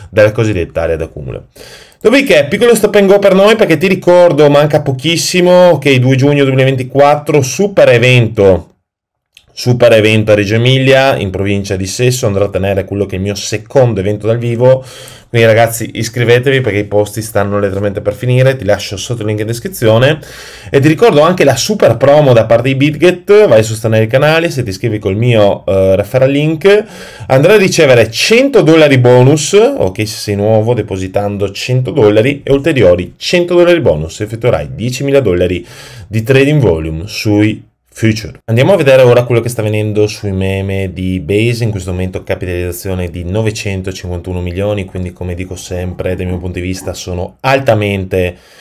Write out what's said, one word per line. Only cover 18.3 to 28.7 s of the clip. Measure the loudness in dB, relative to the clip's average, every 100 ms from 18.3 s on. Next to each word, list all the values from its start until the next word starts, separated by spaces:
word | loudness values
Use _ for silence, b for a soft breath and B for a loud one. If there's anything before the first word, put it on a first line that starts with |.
| 2 0 0
ti |
lascio | -2 -4 -4 -12
sotto | -8 -6
il | -4
link | -4
in | -6
descrizione, | -6 -8 -4 0 2 2 0 B B B B B
e | 0
ti | 2
ricordo | 4 4 4
anche | 2 2
la | 0 0
super | -2 0 0 2
promo | 4 4 4
da | 2 4
parte | 2 0
di | 0
Bitget, | -2 2 0 0 2 4 6
vai | 4
a |
sostenere | 2 -4 -2 0
il | 0
canale, | 0 2 0 -2
se | -4
ti | -8
iscrivi | -6 -6 -4
col | -4 -2
mio, | 0 2 2 0 -2
eh, | 0 2 0
referral | 0 0 0
link, | 0 -2 0 2 2 0 B B B B
andrai | 2 4 4
a |
ricevere | 2 2 4 4 2
cento | -2 0 2 2 2
dollari | 4